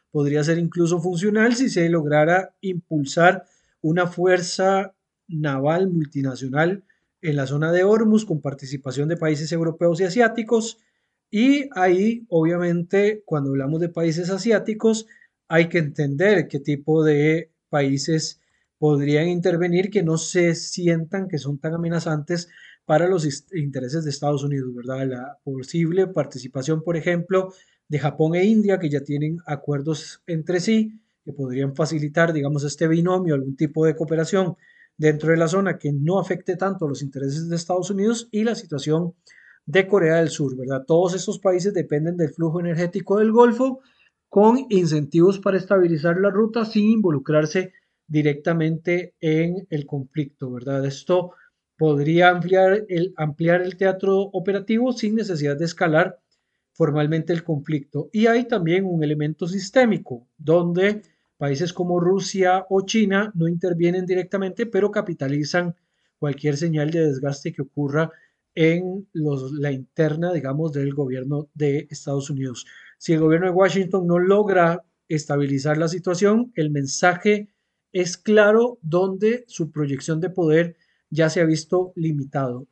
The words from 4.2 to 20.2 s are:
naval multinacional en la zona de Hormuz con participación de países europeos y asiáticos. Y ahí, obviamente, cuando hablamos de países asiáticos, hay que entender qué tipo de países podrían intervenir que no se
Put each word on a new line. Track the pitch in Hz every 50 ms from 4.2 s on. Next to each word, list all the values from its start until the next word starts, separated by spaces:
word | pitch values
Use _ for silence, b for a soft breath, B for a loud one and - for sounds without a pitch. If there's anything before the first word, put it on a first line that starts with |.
| 175 185 185 180 170 175 - - 185 190 196 190 196 196 - _ _ _ _ _ _ _
naval | 170 156 151 147 139 135 135 147 160 175 190 190
multinacional | 175 165 151 147 - 143 135 135 127 123 131 131 127 147 160 175 196 196 - _ _ _ _ _ _ _ -
en | 165 143
la | 143 135
zona | 131 139 147 156 160 170
de | 175 185
Hormuz | 196 214 226 233 214 214 214 214
con | - 170 151
participación | - 143 135 - 139 131 139 135 - 135 120 135 147 151
de | 170
países | 160 165 156 151 143 156 156 170
europeos | 165 165 165 156 - 175 175 170 160
y | 196
asiáticos. | 180 175 240 233 220 226 233 220 - 240 226 220 - - - _ _ _ _ _ _ _ _ _ _
Y | - 208 233 269 277 285 277 277 -
ahí, | 185 185 190 180 180 196 226 233 233 - -
obviamente, | 180 165 160 165 175 175 175 175 170 175 170 170 - 196 202 208 214 214 -
cuando | - 160 147 139 139
hablamos | 139 135 135 139 156 160
de | 175 170
países | - 170 165 165 156 165 180 175
asiáticos, | 196 190 190 233 220 196 - - 214 214 - 220 220 220 - b b b b b b _ _
hay | _ 165 165 170 170
que | 170 175
entender | 160 143 135 - 151 139 139 139 180 202 214 180 151 -
qué | - 143
tipo | - - 147 139 143 - 156 160 156
de | 156 151 147 147 156 156 165 165 - _ _ _ _
países | - 147 143 139 139 139 139 - 160 160 156 - - _ _ _ _ _ _ _ _ _
podrían | 151 151 151 139 143 143 147 147 160 175
intervenir | 180 175 170 190 170 165 175 175 175 175 185 214
que | - 202 180
no | 160 160
se | 160